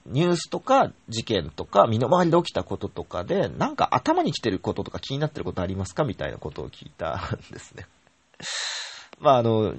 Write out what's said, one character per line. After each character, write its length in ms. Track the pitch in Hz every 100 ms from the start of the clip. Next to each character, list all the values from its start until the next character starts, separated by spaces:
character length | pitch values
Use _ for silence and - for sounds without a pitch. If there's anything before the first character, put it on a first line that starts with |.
| -
ニ 180 | 127
ュ 80 | 175
ー 40 | 175
ス 140 | -
と 80 | 175
か 320 | - 269 139 - -
事 140 | 113
件 280 | - 104 73
と 140 | -
か 220 | 85 202 196
身 140 | 110
の 100 | 123
回 160 | 175 175
り 60 |
で 40 | 170
起 40 |
き 100 | 170
た 120 | 95
こ 120 | 90 98
と 120 | 101
と 160 | -
か 180 | 85 90
で、 260 | 104 190 117
な 200 | 64 247
ん 80 | 302
か 140 | -
頭 320 | - - 349
に 80 | 302
来 80 | 143
て 100 | 117
る 80 | 95
こ 160 | -
と 80 | 90
と 80 | -
か 80 | 90
気 140 | -
に 60 | 135
な 80 | 151
っ 20 |
て 80 | -
る 60 |
こ 80 | 87
と 100 | 87
あ 40 | 87
り 100 | 95
ま 100 | 95
す 80 |
か？ 80 | -
み 140 | 147 90
た 100 | 71
い 60 |
な 60 | 57
こ 120 | -
と 120 | -
を 60 | 64
聞 200 | - -
い 20 |
た 240 | - 80 69
ん 360 | - - -
で 60 | -
す 120 | - -
ね。 100 | - _ _ _ _ _ -
<laughs> 680 | - - - - - - -
ま 120 | 147
あ、 40 | 127
あ 40 |
の、 320 | 117 110 104